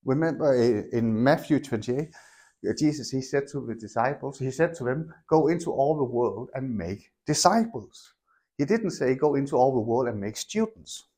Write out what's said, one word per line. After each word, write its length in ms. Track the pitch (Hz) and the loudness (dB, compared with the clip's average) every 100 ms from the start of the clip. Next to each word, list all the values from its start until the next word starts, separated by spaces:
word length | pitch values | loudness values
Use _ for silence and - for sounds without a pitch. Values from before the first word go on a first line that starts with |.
Remember, 460 | - 135 165 127 147 | 0 0 0 0 2
uh, 440 | 127 120 107 - 120 | 4 4 2 0 0
in 260 | 113 110 | 2 2
Matthew 360 | 127 160 - 147 | 4 2 2 0
twenty-eight, 520 | - 139 104 127 156 - - _ _ _ 98 | 0 -6 -2 -4 -4 -12 -20 _ _ _ -6
uh, 40 | 117 | 0
Jesus, 320 | 151 147 - | 0 0 -4
he 100 | 131 | -6
said 280 | 131 139 139 | -2 -4 -2
to 180 | 143 117 | -8 -8
the 80 | |
disciples, 640 | 113 110 120 120 147 135 139 | -10 -6 -2 0 -2 -8 -6
he 140 | 131 | -8
said 220 | 127 165 165 | 0 0 0
to 80 | |
them, 280 | 123 135 160 - _ | -4 -4 -6 -14 _
"Go 220 | 160 147 | 4 4
into 240 | 170 170 | 2 -2
all 240 | 135 139 156 | 0 0 2
the 80 | |
world 460 | 127 120 120 101 127 | 0 0 0 -2 -8
and 220 | 135 135 110 | -8 -6 -4
make 340 | 85 101 _ _ - | -6 -8 _ _ -4
disciples." 880 | 151 180 220 226 127 101 - - _ _ _ _ - | 4 6 6 0 -6 -12 -20 -20 _ _ _ _ -6
He 100 | 143 | 0
didn't 260 | 226 208 | 0 0
say, 240 | - 127 131 | -2 0 2
"Go 180 | 151 | 2
into 220 | 139 139 147 | 0 0 2
all 180 | 135 | 4
the 60 | 131 | 2
world 260 | 110 117 120 | 0 0 0
and 140 | 110 | -4
make 160 | 101 107 | -8 -8
students." 720 | - 208 220 - - - _ | -6 -2 -2 -4 -18 -18 _